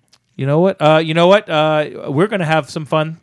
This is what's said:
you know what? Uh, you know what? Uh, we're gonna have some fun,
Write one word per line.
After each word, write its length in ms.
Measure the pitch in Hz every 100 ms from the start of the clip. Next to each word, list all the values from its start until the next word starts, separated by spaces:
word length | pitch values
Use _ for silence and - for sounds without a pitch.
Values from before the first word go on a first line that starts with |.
| _ _ _ -
you 100 | 135
know 140 | 151
what? 200 | 190 190
Uh, 180 | 151 156
you 140 | 165
know 120 | 160 175
what? 220 | 208 208
Uh, 580 | 160 156 151 147 - -
we're 200 | 143 214
gonna 160 | 208 156
have 240 | 160 135
some 160 | 165 147
fun, 340 | 156 156 160